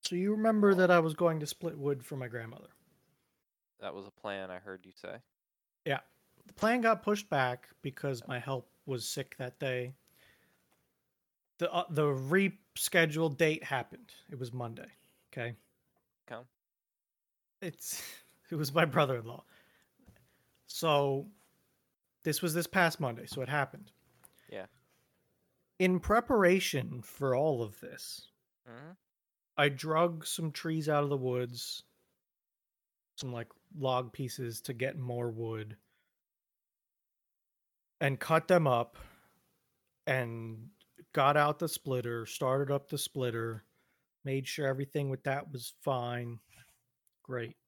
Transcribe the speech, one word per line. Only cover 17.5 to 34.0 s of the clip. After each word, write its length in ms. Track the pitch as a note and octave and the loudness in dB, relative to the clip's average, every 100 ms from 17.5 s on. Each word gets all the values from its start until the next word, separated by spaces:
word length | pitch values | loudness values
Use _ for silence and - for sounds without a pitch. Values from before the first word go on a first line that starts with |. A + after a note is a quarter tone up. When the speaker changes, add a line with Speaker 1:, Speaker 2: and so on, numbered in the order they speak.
| _ | _
Speaker 1:
It's, 400 | F#3 - - - - - _ | -12 -10 -10 -8 -10 -16 _
<laughs> 220 | _ _ | _ _
it 40 | D#3 | -4
was 180 | D3 | 0
my 120 | D3 E3 | 2 2
brother-in-law. 580 | B2+ C#3+ B2+ A2+ - _ _ _ _ _ _ - - _ _ _ _ _ | 4 2 0 -4 -14 _ _ _ _ _ _ -20 -20 _ _ _ _ _
So 600 | - E3 C#3+ C#3+ C3+ - - _ _ _ _ _ _ _ _ | -2 4 4 4 0 -4 -16 _ _ _ _ _ _ _ _
this 180 | - D3 | -4 -2
was 120 | F3 | -2
this 140 | D#3+ E3 | -2 0
past 320 | F#3+ E3+ - | 4 4 2
Monday, 260 | C#3 A#2 - | -4 -4 -10
so 160 | - | -8
it 80 | B2 | -4
happened. 420 | D3 C3+ - G#2 _ _ _ - _ _ | -2 -2 -4 -20 _ _ _ -20 _ _
Speaker 2:
Yeah. 160 | G#2 F#2+ _ _ _ _ _ _ _ _ _ _ _ | -14 -14 _ _ _ _ _ _ _ _ _ _ _
Speaker 1:
In 200 | F#3 F#3 | 2 2
preparation 1000 | - A3 A#3+ B3+ F3+ F#3+ F#3 C#3+ A#2 B2+ | 4 2 4 6 6 6 2 -2 -4 -8
for 320 | G#2+ - C3+ B2 | -12 -4 0 2
all 280 | D#3 C3 | 2 0
of 160 | A2 G2 | -2 -8
this, 520 | - - - - - _ _ _ B2 | -16 -14 -12 -14 -16 _ _ _ -20
Speaker 2:
Mm-hmm. 240 | A#2 D3+ F#3 _ _ _ _ _ - | -18 -18 -20 _ _ _ _ _ 2
Speaker 1:
I 120 | D3 | 2
drug 560 | C3+ D#3 D#3+ F3 E3 - | 2 -2 2 2 0 -8
some 260 | - D#3+ | -4 -6
trees 360 | C#3+ E3 D#3+ D3+ | -4 -4 -2 2
out 140 | D3 | 2
of 60 | C#3+ | 2
the 80 | C#3 | 0
woods, 680 | B2+ B2 B2 A#2+ - - - _ _ _ _ _ _ _ _ _ _ _ _ - | 0 -2 -2 -6 -10 -12 -14 _ _ _ _ _ _ _ _ _ _ _ _ -10
some, 140 | C3 | -8
like, 180 | A#2+ A2+ _ _ D#3+ | -8 -10 _ _ -2
log 340 | C3+ B2+ | 2 2